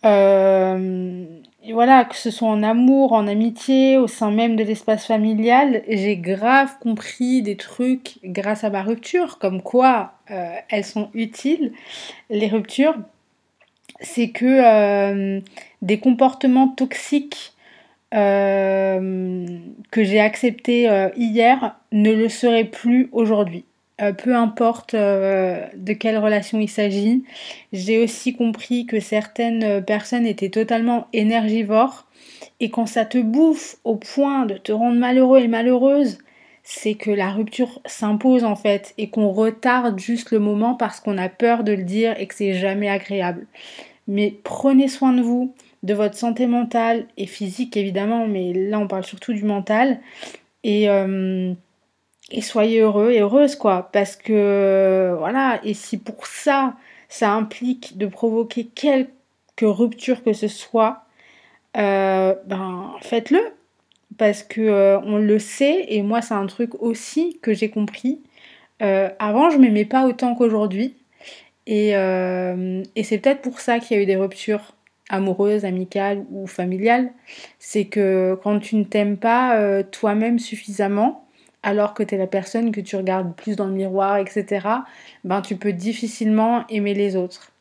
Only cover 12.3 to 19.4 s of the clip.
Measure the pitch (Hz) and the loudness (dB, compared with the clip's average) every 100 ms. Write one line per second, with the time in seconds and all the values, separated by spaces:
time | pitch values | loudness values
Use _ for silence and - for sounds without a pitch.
12.3 | 214 208 220 202 - 294 320 196 _ _ | -2 0 -2 -4 0 0 0 -8 _ _
13.3 | _ _ _ _ _ _ - - - 233 | _ _ _ _ _ _ -18 -10 -2 -2
14.3 | 233 247 269 247 214 202 202 196 202 196 | 0 2 6 8 6 4 2 0 0 -2
15.3 | 196 190 - - _ 185 214 262 240 262 | -4 -8 -20 -20 _ -2 0 2 4 4
16.3 | 262 269 254 262 262 262 - - 285 285 | 2 2 4 2 2 -4 -4 -2 -2 -2
17.3 | - - _ _ - _ _ _ 220 202 | -14 -16 _ _ -20 _ _ _ 0 2
18.3 | 196 196 196 196 190 190 190 190 185 185 | 4 2 2 2 2 0 0 -2 -4 -4
19.3 | 185 | -6